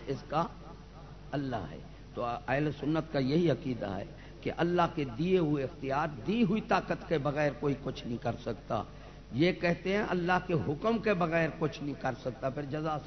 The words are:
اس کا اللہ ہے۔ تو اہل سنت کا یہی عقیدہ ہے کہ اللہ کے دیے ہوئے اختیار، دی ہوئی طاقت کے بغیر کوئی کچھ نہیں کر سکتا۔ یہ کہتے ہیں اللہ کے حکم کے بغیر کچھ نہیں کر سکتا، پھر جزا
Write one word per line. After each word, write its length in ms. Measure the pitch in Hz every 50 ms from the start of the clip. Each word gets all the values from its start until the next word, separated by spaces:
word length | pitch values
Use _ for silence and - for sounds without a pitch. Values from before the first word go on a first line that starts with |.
| - -
اس 160 | 139 123 - -
کا 160 | 143 151 170 - - - - - - - - - - - - - - - - -
اللہ 340 | - 147 143 135 123 110 87 78
ہے۔ 60 | 78 76 - - - - - - -
تو 120 | 101 117
اہل 440 | 117 120 - - - 131 143 151 151 139 -
سنت 340 | - 139 160 165 160 - -
کا 60 | 143
یہی 320 | 135 127 143 170 180 165
عقیدہ 380 | 135 - - 131 123 110 104 101
ہے 160 | 95 95 107 - - - - - - -
کہ 100 | - 123 - -
اللہ 240 | 160 170 175 175 170 170 170
کے 100 | 160 143 127 117 110
دیے 220 | 156 180 185 185
ہوئے 240 | 170 147 147 143 135
اختیار، 440 | 127 - - 135 131 131 143 160 165 151 120 110 147
دی 160 | 202 240 240
ہوئی 180 | 170 220 220
طاقت 480 | - - 202 185 - - 175 - - -
کے 80 | 170 151
بغیر 340 | 135 151 135 147 151 147 131 -
کوئی 160 | - 147 135 - -
کچھ 240 | 135 - - - 117
نہیں 100 | 120 113
کر 180 | - 120 113 -
سکتا۔ 420 | - 117 113 - - - 120 107 92 - - - - - - - - -
یہ 200 | - 120 160 180
کہتے 460 | 170 - - 175 170 170 - 185 190 208
ہیں 60 | 214 -
اللہ 300 | - 180 170 175 185 180 180 -
کے 60 | 175
حکم 440 | 151 - - 151 139 - 220 233 220
کے 160 | - 220 202
بغیر 360 | 175 175 160 160 165 165 151 - -
کچھ 240 | 165 147 - - 143
نہیں 180 | 143 135 -
کر 100 | - 135 123 -
سکتا، 280 | - 131 113 - - 135
پھر 120 | 127 147
جزا 360 | 143 135 139 151 156 160 151 147 131